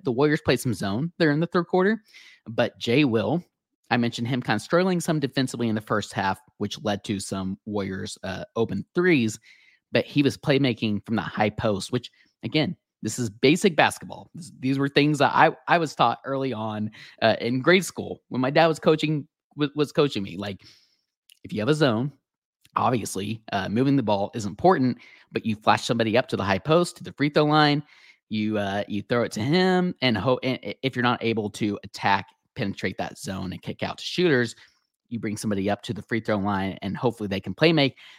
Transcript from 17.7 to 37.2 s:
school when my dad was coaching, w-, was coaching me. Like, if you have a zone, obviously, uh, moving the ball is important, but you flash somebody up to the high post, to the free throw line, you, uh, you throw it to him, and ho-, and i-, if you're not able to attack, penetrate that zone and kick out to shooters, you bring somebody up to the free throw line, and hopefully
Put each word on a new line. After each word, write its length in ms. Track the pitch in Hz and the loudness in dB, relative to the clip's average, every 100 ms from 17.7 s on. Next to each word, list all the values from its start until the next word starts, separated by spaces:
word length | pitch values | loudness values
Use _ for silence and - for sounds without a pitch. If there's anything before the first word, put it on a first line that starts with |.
| 190 | 4
school 380 | - - 92 90 _ | 2 -6 -8 -10 _
when 120 | 123 | -2
my 100 | 131 | 2
dad 160 | 156 165 | 4 4
was 140 | 147 | 4
coaching, 480 | 175 156 151 151 139 _ _ | 2 2 2 -2 -4 _ _
w-, 160 | 143 147 147 | -4 -4 0
was 160 | 143 | 0
coaching 320 | - 147 107 | 2 0 0
me. 120 | 95 87 | -6 -8
Like, 280 | 104 95 - _ _ _ _ _ _ _ | -8 -10 -16 _ _ _ _ _ _ _
if 80 | 104 | -8
you 80 | 104 | -2
have 80 | 110 | 0
a 60 | |
zone, 360 | 151 143 110 139 - _ _ _ _ _ | 2 2 2 -2 -8 _ _ _ _ _
obviously, 680 | - 107 123 95 95 98 113 - | 0 2 0 -2 -6 -6 -8 -6
uh, 160 | 98 95 | -4 -2
moving 260 | 107 139 | 0 2
the 80 | 139 | 2
ball 300 | 107 101 101 | 2 0 -2
is 120 | 120 104 | -6 -8
important, 520 | 107 - 175 127 117 - - _ | 2 4 4 2 -2 -10 -20 _
but 160 | 113 113 | -6 -4
you 80 | |
flash 300 | 104 113 107 | 0 2 2
somebody 340 | - 117 113 113 | 2 0 2 2
up 80 | - | 0
to 80 | 104 | -2
the 60 | |
high 140 | 104 95 | 0 0
post, 380 | 151 165 175 - | 2 2 2 -6
to 80 | |
the 80 | 185 | -16
free 160 | - 143 | -4 0
throw 160 | 156 | 2
line, 400 | 151 151 147 143 - _ - _ _ | 4 4 4 2 -4 _ -20 _ _
you, 280 | 110 107 107 | -4 -2 -2
uh, 240 | 101 101 - | -2 -4 -4
you 140 | 101 | -6
throw 200 | - 120 | -2 0
it 80 | 113 | 0
to 80 | 107 | -2
him, 540 | 113 180 185 180 180 - | 0 2 4 2 0 0
and 160 | 127 110 | 0 0
ho-, 220 | 117 127 | 0 0
and 160 | 131 127 | 0 -4
i-, 100 | 101 - | -6 -4
if 140 | 135 127 | -4 0
you're 80 | |
not 180 | 123 120 | 0 0
able 260 | 117 113 104 | 0 -2 -4
to 280 | - 107 101 | -4 -4 -4
attack, 420 | - - 107 98 - _ _ - | -8 -4 0 0 -2 _ _ -6
penetrate 400 | 101 92 95 - | -6 -4 -6 -6
that 220 | 95 - | -8 -8
zone 340 | - 95 95 | -10 -8 -8
and 80 | 90 | -8
kick 220 | - - | -10 -8
out 160 | - - | -8 -8
to 60 | |
shooters, 520 | - - 180 127 117 - - _ _ _ _ | -6 0 4 4 2 -4 -20 _ _ _ _
you 100 | 117 | -8
bring 160 | 110 104 | -6 -4
somebody 320 | 113 98 98 | -2 -2 0
up 140 | 101 | -2
to 100 | - | -4
the 80 | 101 | -8
free 200 | - 113 | -6 -6
throw 180 | 110 107 | -2 -2
line, 380 | 98 98 95 78 | 0 -2 -2 -6
and 160 | 98 92 | -8 -2
hopefully 320 | 123 - | -2 -2